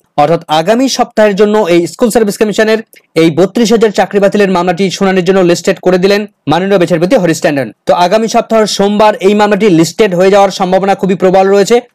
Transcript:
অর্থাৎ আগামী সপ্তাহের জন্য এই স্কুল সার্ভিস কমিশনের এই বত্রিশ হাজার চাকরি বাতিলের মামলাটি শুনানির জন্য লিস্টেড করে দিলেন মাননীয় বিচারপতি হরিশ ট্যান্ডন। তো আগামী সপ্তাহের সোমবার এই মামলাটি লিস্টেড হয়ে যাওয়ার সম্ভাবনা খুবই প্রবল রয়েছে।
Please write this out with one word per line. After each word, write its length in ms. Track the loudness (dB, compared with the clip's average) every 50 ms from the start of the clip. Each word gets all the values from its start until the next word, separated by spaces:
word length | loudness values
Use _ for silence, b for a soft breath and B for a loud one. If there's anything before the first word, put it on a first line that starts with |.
| _ _ _ 0
অর্থাৎ 260 | 0 2 0 -2 -2 -2
আগামী 400 | -2 -2 0 0 0 0 0 -2
সপ্তাহের 480 | -2 -2 -4 -4 0 0 0 2 2
জন্য 220 | 2 0 0 2 0
এই 300 | 0 2 2 0 0 -2
স্কুল 220 | -4 -4 -2 -2
সার্ভিস 280 | 0 0 0 -2 -2 -2
কমিশনের 400 | -2 -2 0 0 0 0 0 -2 -4 _ b b b _ -2
এই 160 | 0 0 2
বত্রিশ 400 | 2 0 0 0 0 0 0 0
হাজার 180 | 2 2 0 0
চাকরি 300 | 0 0 -2 -2 0 0
বাতিলের 320 | 0 0 0 0 0 0
মামলাটি 400 | 0 -2 -2 -2 -2 -2 -2 -4
শুনানির 320 | -2 -2 -2 -2 0 0 0
জন্য 160 | 0 0 2
লিস্টেড 400 | 2 2 0 0 -2 -4 -4 -2
করে 160 | -2 -2 0 0
দিলেন 300 | 2 0 0 -2 -4 -6 _ _ _ -4
মাননীয় 320 | -2 -2 0 0 0 0
বিচারপতি 360 | 0 0 0 0 0 0 0
হরিশ 240 | 0 0 -2 -2 -2
ট্যান্ডন। 320 | -2 -2 -2 -2 -4 -6 -10 _ _
তো 80 | -2 0
আগামী 340 | 0 0 0 0 -2 -2 -2
সপ্তাহের 380 | -2 -2 -2 0 0 0 0
সোমবার 500 | 0 -2 -2 -2 0 0 2 2 2 0
এই 180 | 0 0 0 0
মামলাটি 360 | 2 0 0 0 0 2 2
লিস্টেড 460 | 2 2 2 0 0 -2 -2 0 0
হয়ে 160 | 0 2 2
যাওয়ার 200 | 4 4 2 2
সম্ভাবনা 440 | 0 -2 -4 -2 0 0 0 0 -2
খুবই 200 | -2 -2 -2 -2
প্রবল 320 | 0 0 2 2 2 2 2
রয়েছে। 340 | 2 2 2 2 0 0 -2 -4 _